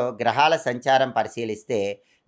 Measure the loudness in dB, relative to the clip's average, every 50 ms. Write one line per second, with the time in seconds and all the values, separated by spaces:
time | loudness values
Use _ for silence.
0 | 0 -2 -4 -2 -2 0 2 4 4 4 2 2 0 -4 -6 -2 0 2 4 4
1 | 2 2 0 -2 -2 -2 -6 -8 -6 -6 -6 -8 -6 -4 -2 -2 -2 -2 -6 -8
2 | _ _ _ _ _